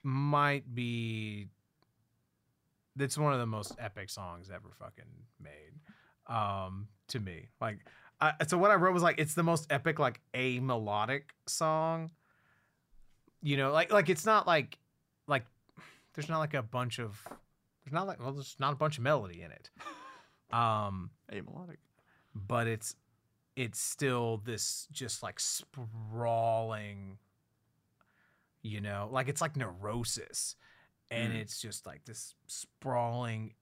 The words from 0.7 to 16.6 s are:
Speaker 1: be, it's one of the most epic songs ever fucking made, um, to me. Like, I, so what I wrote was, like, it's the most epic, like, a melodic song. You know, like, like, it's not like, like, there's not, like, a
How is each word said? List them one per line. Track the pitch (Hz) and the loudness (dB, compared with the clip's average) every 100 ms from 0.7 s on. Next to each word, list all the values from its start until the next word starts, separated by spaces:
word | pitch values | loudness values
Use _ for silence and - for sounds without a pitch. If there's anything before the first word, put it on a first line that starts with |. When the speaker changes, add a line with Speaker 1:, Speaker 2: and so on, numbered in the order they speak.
Speaker 1:
be, | 120 120 117 113 110 107 104 101 _ _ _ _ _ _ _ _ _ _ _ _ _ _ 135 | -4 -2 -2 -2 -4 -6 -8 -12 _ _ _ _ _ _ _ _ _ _ _ _ _ _ -4
it's | 135 147 | -2 2
one | 147 | 4
of | 131 | 4
the | |
most | 117 107 101 - | 2 -2 -6 -8
epic | 110 104 95 | -10 -8 -10
songs | - 92 85 92 | -8 -8 -10 -12
ever | 90 95 - | -14 -16 -18
fucking | - - - - 113 _ | -18 -18 -20 -20 -20 _
made, | 147 147 151 151 - - _ _ - | -20 -20 -20 -20 -20 -20 _ _ -6
um, | 117 101 98 95 98 104 _ - | -2 -2 -4 -6 -8 -12 _ -8
to | 117 | -6
me. | 98 82 - _ | -6 -8 -16 _
Like, | 113 104 - - - _ | -6 -6 -16 -20 -20 _
I, | 156 151 151 | 0 2 2
so | 180 | 6
what | 196 | 8
I | |
wrote | 196 180 | 8 8
was, | 180 | 6
like, | 170 - | 4 4
it's | 151 | 2
the | 175 | 4
most | 165 165 - | 4 4 2
epic, | 143 165 156 | 0 2 2
like, | 131 117 _ | 2 0 _
a | 123 127 123 | -2 0 2
melodic | 131 120 104 104 110 139 143 _ | 0 0 2 0 2 -2 -6 _
song. | - - 160 156 160 165 160 - _ _ _ _ _ _ _ - - _ _ _ | -6 0 2 4 2 0 -4 -12 _ _ _ _ _ _ _ -20 -20 _ _ _
You | 151 139 | 0 2
know, | 135 | 4
like, | 151 175 | 4 6
like, | 208 170 | 6 6
it's | 165 | 2
not | 220 214 180 | 6 6 6
like, | 160 120 - _ _ _ _ - | 4 2 -12 _ _ _ _ 0
like, | 139 117 _ _ - - - _ | 0 0 _ _ -20 -20 -20 _
there's | - 151 | -10 -2
not, | 160 | -2
like, | 151 | 0
a | 147 | -2